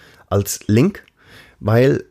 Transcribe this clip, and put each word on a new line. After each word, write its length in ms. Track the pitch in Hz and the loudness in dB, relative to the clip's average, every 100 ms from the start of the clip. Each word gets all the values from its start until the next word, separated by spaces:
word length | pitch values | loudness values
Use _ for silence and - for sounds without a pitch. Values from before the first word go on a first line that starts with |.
| - _ _ | -20 _ _
als 300 | 98 101 - - | -4 -4 -8 -2
Link, 380 | 107 180 - - _ _ - - _ | 0 0 -4 -16 _ _ -20 -20 _
weil, 420 | - 113 135 - - | -2 2 2 0 -6